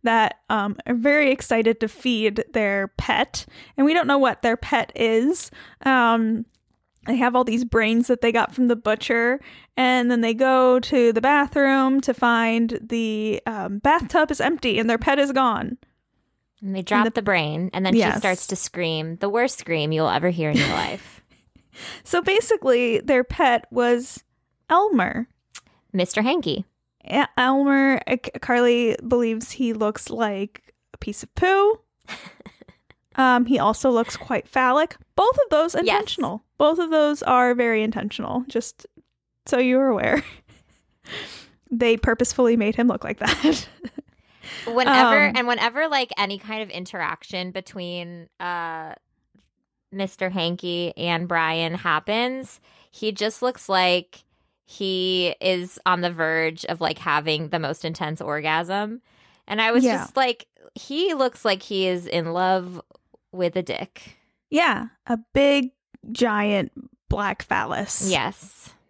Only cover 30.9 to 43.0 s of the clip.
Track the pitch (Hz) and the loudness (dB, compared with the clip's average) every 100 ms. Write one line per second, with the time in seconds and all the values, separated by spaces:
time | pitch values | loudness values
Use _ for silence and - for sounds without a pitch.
30.9 | - - 208 - - 359 381 403 440 _ | -14 -12 -12 -12 -2 2 4 4 2 _
31.9 | _ - - - - - _ - _ _ | _ -18 -18 -18 -20 -20 _ -20 _ _
32.9 | _ _ - 262 247 240 269 - - 269 | _ _ 2 4 4 4 2 2 2 2
33.9 | 240 233 - - 240 - - 254 269 311 | 2 0 -6 -4 -6 -2 0 2 2 0
34.9 | - - - 415 539 480 302 330 - 370 | -4 -6 2 2 4 2 2 2 0 0
35.9 | 415 427 - 277 208 _ _ 294 330 339 | 0 -2 -4 -4 -6 _ _ 2 2 2
36.9 | 320 294 294 - 247 247 240 233 220 220 | 2 2 0 2 4 4 2 2 0 -2
37.9 | 226 208 - - - 262 226 - - - | -4 -8 -8 -6 -6 -4 -6 -8 -18 -20
38.9 | _ _ _ _ _ - 254 254 254 269 | _ _ _ _ _ -2 0 4 4 2
39.9 | 214 - 285 - - _ - _ _ _ | 0 0 0 -2 -20 _ -20 _ _ _
40.9 | _ - - - - - _ _ 233 240 | _ -16 -14 -14 -18 -20 _ _ 0 2
41.9 | 226 - 226 240 - 240 233 208 220 240 | 2 2 0 0 2 2 4 0 2 2
42.9 | - | 0